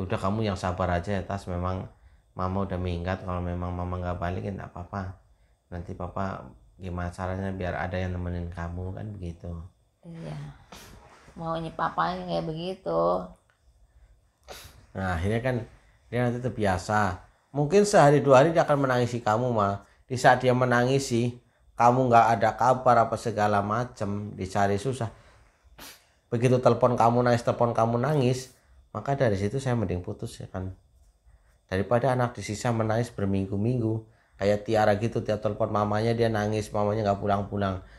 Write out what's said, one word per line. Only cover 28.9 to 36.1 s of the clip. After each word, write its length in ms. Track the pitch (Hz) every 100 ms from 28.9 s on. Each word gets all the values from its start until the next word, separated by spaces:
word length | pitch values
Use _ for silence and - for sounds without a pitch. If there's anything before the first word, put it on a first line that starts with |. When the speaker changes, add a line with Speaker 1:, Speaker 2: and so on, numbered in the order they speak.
Speaker 1:
maka 240 | 104 107
dari 240 | 139 127 95
situ 240 | 101 135
saya 160 | 127 120
mending 240 | 101 90
putus 400 | 90 104 117 -
ya 80 | -
kan. 240 | 95 92 92 _ _ _ _ _ - _ _ _
Daripada 400 | 95 98 120 135
anak 240 | 127 123
di 80 | -
sisa 320 | 101 104 123
menangis 400 | 113 110 110 117
berminggu-minggu, 880 | - 98 98 98 101 110 127 110 113 - _ _ -
kayak 240 | 98 104 -
Tiara 320 | 107 107 101
gitu, 240 | 113 98
tiap 160 | 87 107
telepon 320 | 107 107 110
mamanya 400 | 104 104 104 113